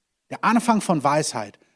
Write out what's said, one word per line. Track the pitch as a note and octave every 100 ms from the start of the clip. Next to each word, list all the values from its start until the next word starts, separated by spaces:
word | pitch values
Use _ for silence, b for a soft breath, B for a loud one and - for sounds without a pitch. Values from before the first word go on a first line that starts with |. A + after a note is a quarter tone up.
| _ _ -
Der | -
Anfang | F#3 A#3 - G#3+
von | - E3
Weisheit | C#3 D3+ D3+ A#2+ G2+ - _